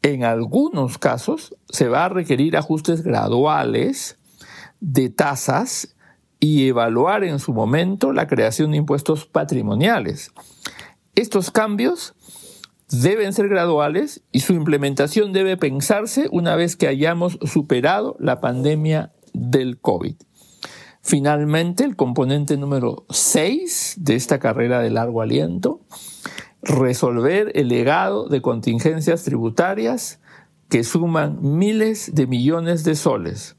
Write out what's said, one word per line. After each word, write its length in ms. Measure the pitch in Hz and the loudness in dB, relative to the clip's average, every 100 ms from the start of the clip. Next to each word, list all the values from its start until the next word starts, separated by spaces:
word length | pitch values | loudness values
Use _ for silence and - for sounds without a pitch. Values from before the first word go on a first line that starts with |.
En 200 | - 135 | 0 0
algunos 720 | 117 113 113 165 302 202 127 - | 0 0 0 0 0 0 -4 -2
casos, 580 | - 120 - 311 - - _ | -2 -2 -4 -6 -8 -20 _
se 180 | - 131 | 0 2
va 180 | 131 175 | 2 0
a 40 | |
requerir 480 | 185 175 135 151 160 | -2 0 0 2 0
ajustes 460 | 151 160 156 165 | 0 -2 0 -2
graduales 1120 | 160 117 104 120 143 151 123 113 226 277 - - _ _ - - - _ | 0 0 0 2 2 2 0 0 0 -4 -8 -14 _ _ -20 -20 -20 _
de 300 | 180 135 127 | 0 2 2
tasas 880 | - 147 139 - 135 254 - - _ _ _ _ _ | 0 0 0 -2 0 -2 -6 -10 _ _ _ _ _
y 280 | 151 151 135 | 2 4 4
evaluar 560 | 120 117 117 156 208 | 2 2 2 2 2
en 140 | 190 143 | 0 -4
su 160 | - | -2
momento 580 | 117 110 147 180 196 269 | -2 0 2 0 0 0
la 140 | 269 139 | 0 0
creación 460 | 110 110 113 156 | 2 0 2 0
de 60 | 151 | 2
impuestos 500 | 151 143 143 156 - | 0 0 0 -2 0
patrimoniales. 1040 | 160 151 131 104 104 180 233 98 147 - - - - - - - _ _ | -2 0 -2 0 0 2 0 -2 -8 -12 -20 -20 -16 -16 -16 -20 _ _
Estos 380 | - 233 202 180 | 0 2 0 2
cambios 640 | - 214 202 247 349 - _ - - - - - _ _ | 0 0 0 0 -2 -8 _ -20 -20 -20 -20 -20 _ _
deben 420 | 131 135 220 196 | 2 2 2 0
ser 160 | 208 202 | 2 2
graduales 760 | 190 170 151 147 165 294 - _ | 2 2 2 2 0 -4 -8 _
y 80 | 131 | -2
su 140 | - | 2
implementación 800 | 175 156 143 139 135 147 214 208 | 0 2 0 0 0 0 2 2
debe 220 | 190 190 185 | 2 0 0
pensarse 720 | 151 135 - 208 220 - 302 | 0 -2 0 0 0 -2 0
una 240 | 185 170 156 | 0 2 2
vez 200 | 170 - | 0 0
que 120 | 147 | 0
hayamos 500 | 139 156 170 180 175 156 | 2 0 2 -2 -2 0
superado 680 | 160 147 123 139 196 214 - | 0 2 2 2 2 -2 -2
la 220 | 131 123 | -2 0
pandemia 720 | 131 127 139 151 156 156 156 _ _ | -2 0 0 2 0 0 -2 _ _
del 460 | - 123 135 127 120 | -6 2 2 2 -4
covid. 360 | - 92 - - - _ - _ - - - _ | -2 -2 -4 -10 -18 _ -20 _ -20 -20 -20 _
Finalmente, 800 | - 147 143 151 151 156 170 180 | 0 2 4 2 2 0 0 0
el 120 | 277 214 | -2 0
componente 640 | 127 123 127 143 143 143 | -2 0 0 0 0 -2
número 480 | 139 139 120 - _ | 0 -2 -2 -6 _
seis 840 | - - - 165 285 370 - - - | -2 2 2 2 0 -4 -6 -6 -4
de 160 | 151 120 | 0 0
esta 240 | - 139 | 2 0
carrera 420 | 123 107 120 123 | 0 0 0 0
de 80 | 117 | 0
largo 320 | 113 117 113 | 0 -2 -2
aliento, 600 | 113 127 147 87 233 339 _ - - - - - - _ | 0 0 0 -2 -2 -4 _ -20 -18 -16 -16 -16 -18 _
resolver 880 | - 131 127 127 135 120 127 190 214 - | -2 2 2 2 0 2 2 2 0 0
el 140 | 127 | 0
legado 580 | 120 120 165 190 202 - | 2 2 2 0 -2 -2
de 140 | 143 | -2
contingencias 840 | 127 117 - 117 156 160 156 170 | 0 -2 -2 0 0 0 0 0
tributarias 960 | 160 135 117 113 180 196 226 247 - - _ - _ _ _ | -2 -4 -2 0 0 0 -2 -2 -6 -12 _ -20 _ _ _
que 140 | 120 | -2
suman 560 | 117 170 170 160 147 151 143 156 | 0 -2 0 0 -2 -2 -2 0
miles 560 | 196 220 220 214 - | 0 2 0 -2 -4
de 140 | 151 127 | -2 0
millones 560 | 123 131 165 165 170 | 2 2 0 0 0
de 120 | 156 151 | 0 0
soles. 600 | 160 110 82 98 - | 0 -2 -4 -10 -14